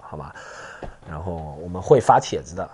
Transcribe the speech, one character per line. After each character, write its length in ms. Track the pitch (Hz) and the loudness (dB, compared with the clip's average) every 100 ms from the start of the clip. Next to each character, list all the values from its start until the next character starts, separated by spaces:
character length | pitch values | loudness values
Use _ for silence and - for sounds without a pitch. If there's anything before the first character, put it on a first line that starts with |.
好 140 | - 76 | -14 -12
吗？ 160 | 71 - - - - - - - - | -12 -14 -18 -16 -16 -14 -14 -14 -12
然 140 | 78 | -8
后 340 | 92 85 78 73 | -6 -8 -8 -10
我 60 | 87 | -10
们 120 | 90 | -8
会 180 | 92 139 | 6 6
发 180 | 107 127 | 8 6
帖 220 | - 90 | 4 -4
子 120 | 78 | -6
的， 140 | 87 90 | -8 -8